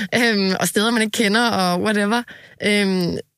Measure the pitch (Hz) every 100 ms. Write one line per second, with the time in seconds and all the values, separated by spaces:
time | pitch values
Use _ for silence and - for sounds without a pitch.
0 | 202 226 240 202 190 185 180 208 220 233
1 | 220 - 208 220 240 196 180 180 208 208
2 | 202 233 240 - - - 202 208 196 185
3 | 170 170 -